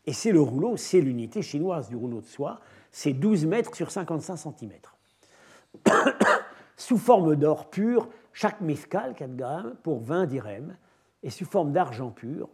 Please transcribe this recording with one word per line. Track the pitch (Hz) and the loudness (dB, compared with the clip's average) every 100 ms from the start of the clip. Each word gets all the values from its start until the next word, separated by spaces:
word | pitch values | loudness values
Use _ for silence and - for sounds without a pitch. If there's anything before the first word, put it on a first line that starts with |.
| - | -8
Et | |
c'est | 135 226 | -2 4
le | 170 | 6
rouleau, | 135 127 220 220 | 6 2 -2 -2
c'est | - 185 | 2 4
l'unité | 135 120 113 156 | 4 0 -4 -6
chinoise | - 147 180 170 113 | -6 -2 -2 -2 -6
du | 120 | -8
rouleau | 123 117 | -8 -8
de | - | -10
soie, | - 143 240 - - _ | -8 -8 -8 -16 -20 _
c'est | - 151 | -6 -4
douze | 131 196 208 156 | 0 2 4 2
mètres | 220 233 | 0 -2
sur | - 170 | -4 -6
cinquante-cinq | 202 175 160 151 175 | -6 -4 -6 -6 -10
centimètres. | 156 - 110 90 - _ | -12 -12 -14 -16 -20 _
<coughs> | _ _ _ _ - - _ - - - 269 - - - - - - - | _ _ _ _ -20 -20 _ -2 4 4 4 2 4 2 -2 -16 -20 -12
sous | - 226 | 0 2
forme | 226 226 160 151 | 6 6 6 4
d'or | 147 147 - | 4 2 -2
pur, | - 220 240 - - _ | -2 0 2 0 -6 _
chaque | - 208 - | -4 -2 -2
miskal, | 165 139 - 185 247 | -2 -4 -4 -4 -4
quatre | - 131 127 | -8 -10 -8
grammes, | 127 160 220 - | -6 -6 -8 -8
pour | 170 127 | -4 -4
vingt | 113 170 175 | -2 0 0
dirhams, | 131 110 101 147 185 _ _ _ _ | -2 -6 -10 -12 -16 _ _ _ _
et | - | -12
sous | - | -10
forme | 180 202 151 | -4 0 2
d'argent | 156 160 113 127 | 0 0 -4 -10
pur, | - 117 156 - | -10 -12 -10 -12